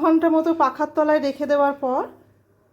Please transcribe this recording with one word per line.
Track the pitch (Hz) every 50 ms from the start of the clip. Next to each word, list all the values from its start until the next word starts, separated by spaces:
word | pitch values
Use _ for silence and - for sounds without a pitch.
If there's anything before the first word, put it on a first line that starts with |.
ঘন্টা | 302 330 320 320 339 330 320
মতো | 320 320 330 330 330 294
পাখার | 262 254 - 302 302 302
তলায় | 320 302 302 302 311 294
রেখে | 277 269 - 294 277
দেওয়ার | 285 285 285 277 277 277 277
পর | 254 254 294 480 466 - - _ _ _ _ _ _ _ _ _ _